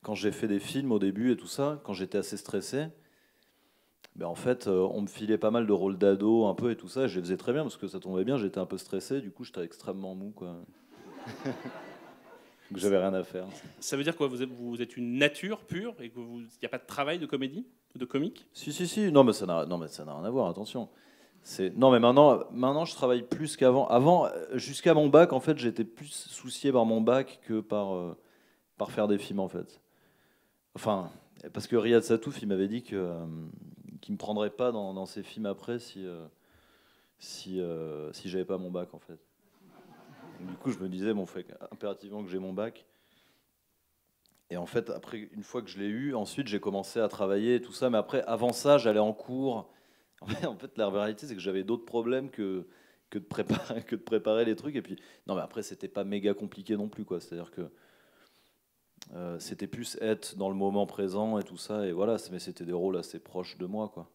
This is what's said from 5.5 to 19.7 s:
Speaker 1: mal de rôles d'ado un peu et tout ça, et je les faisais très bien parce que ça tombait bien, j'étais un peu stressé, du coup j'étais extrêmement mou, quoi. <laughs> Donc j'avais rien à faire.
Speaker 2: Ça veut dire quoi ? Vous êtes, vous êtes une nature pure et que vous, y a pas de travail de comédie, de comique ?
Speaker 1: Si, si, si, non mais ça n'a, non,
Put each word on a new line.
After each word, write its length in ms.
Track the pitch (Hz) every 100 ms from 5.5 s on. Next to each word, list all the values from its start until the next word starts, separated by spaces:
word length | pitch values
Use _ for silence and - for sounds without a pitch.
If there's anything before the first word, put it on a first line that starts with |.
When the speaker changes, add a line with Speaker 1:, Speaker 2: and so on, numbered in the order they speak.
Speaker 1:
mal 140 | 117 113
de 60 |
rôles 240 | 101 95 95
d'ado 480 | 101 95 104 113 107
un 100 | 92
peu 160 | 120
et 40 | 110
tout 120 | 90
ça, 160 | 131
et 40 | 131
je 80 | 92
les 60 |
faisais 160 | 87 92
très 160 | -
bien 80 | 131
parce 140 | 147 -
que 100 | 98
ça 120 | 92
tombait 240 | 90 92
bien, 140 | 101 139
j'étais 220 | 101 98
un 60 | 92
peu 120 | 92
stressé, 440 | - 95 - 135
du 100 | 104
coup 120 | -
j'étais 200 | 123 -
extrêmement 520 | 85 - - 95 95 92
mou, 160 | 101 107
quoi. 200 | 90 87 85 - _ - - - 123
<laughs> 200 | 113 135 - 127 - - - - - - - - _ -
Donc 80 | 95
j'avais 180 | 98 98
rien 160 | 95
à 100 | 95
faire. 220 | 87 92 95 - - -
Speaker 2:
Ça 180 | - 139
veut 60 |
dire 120 | 143 165
quoi ? 120 | 143
Vous 140 | 123
êtes, 80 | 131
vous 320 | 127 120 117
êtes 160 | 117 -
une 200 | 120 127
nature 440 | 147 147 190 208
pure 320 | - 165 226 226
et 100 | 117
que 100 | 120
vous, 220 | 117 120 113 _
y 40 | 117
a 40 |
pas 80 | 127
de 60 | -
travail 340 | - 143 175
de 60 | 156
comédie, 420 | 143 131 156 254 _ _ -
de 100 | 127
comique ? 420 | 135 165 - -
Speaker 1:
Si, 200 | - -
si, 140 | 147 180
si, 240 | - 208
non 120 | 147
mais 100 | 123
ça 120 | 101 92
n'a, 200 | 82
non, 120 | 76